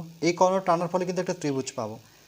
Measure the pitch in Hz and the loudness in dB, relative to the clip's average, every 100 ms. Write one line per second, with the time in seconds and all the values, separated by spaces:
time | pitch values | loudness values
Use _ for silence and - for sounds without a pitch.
0 | 165 - 165 175 185 190 185 170 170 180 | -10 -2 0 4 4 4 2 2 2 -2
1 | 180 180 180 175 147 135 127 - 107 107 | -2 -2 -4 -2 -2 -2 -4 -6 -8 -8
2 | - - | -16 -20